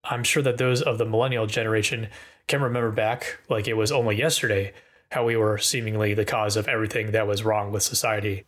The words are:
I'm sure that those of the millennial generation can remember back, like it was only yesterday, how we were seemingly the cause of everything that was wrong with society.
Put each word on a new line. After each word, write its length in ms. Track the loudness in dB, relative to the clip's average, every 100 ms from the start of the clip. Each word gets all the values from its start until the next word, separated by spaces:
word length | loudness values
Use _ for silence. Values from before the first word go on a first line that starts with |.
I'm 200 | -4 -4
sure 180 | 0 2
that 160 | 2 2
those 240 | 2 2
of 160 | 0 0
the 80 | 2
millennial 400 | 2 2 0 0
generation 640 | 0 2 2 0 -4 -6 -12 -20 _ -4
can 140 | 0
remember 300 | 0 0 0
back, 480 | 0 0 -2 -6 -12 -2
like 180 | -2 0
it 100 | 0
was 160 | 2
only 240 | 2 2 2
yesterday, 560 | 0 0 0 0 -2 -8 _ _ _
how 120 | -2
we 120 | 0 2
were 220 | 2 2
seemingly 540 | -2 -2 -2 0 0
the 120 | 2
cause 320 | 0 0 0 0
of 120 | 0
everything 440 | 0 0 -2 0
that 140 | 0 0
was 180 | 0
wrong 280 | 0 0 0
with 100 | -2
society. 600 | -2 -2 -2 -2 -2 -6